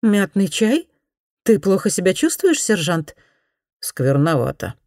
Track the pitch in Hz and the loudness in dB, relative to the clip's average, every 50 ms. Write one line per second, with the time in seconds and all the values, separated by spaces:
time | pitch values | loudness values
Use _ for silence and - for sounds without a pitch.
0 | - 220 208 202 202 190 _ 196 196 180 - - 226 214 247 330 339 _ _ _ | 2 2 2 2 0 0 _ -2 -2 -2 0 0 0 2 0 0 -2 _ _ _
1 | _ _ _ _ _ _ _ _ _ - 226 196 - 196 190 190 - 214 - - | _ _ _ _ _ _ _ _ _ 2 2 2 4 0 0 2 0 -2 -4 0
2 | 180 190 190 - - 330 - - - 381 330 - - - 220 190 160 151 175 165 | 0 0 0 2 0 -2 -2 2 2 2 2 2 0 -2 -2 -2 0 -2 -2 -2
3 | 156 - - _ _ _ _ _ _ _ _ _ _ _ _ _ - - - - | -4 -6 -14 _ _ _ _ _ _ _ _ _ _ _ _ _ -14 -14 -8 -4
4 | 127 131 139 139 143 165 165 135 120 131 139 _ - 92 - _ _ | 0 0 2 2 2 2 2 0 0 -2 -4 _ -8 -10 -10 _ _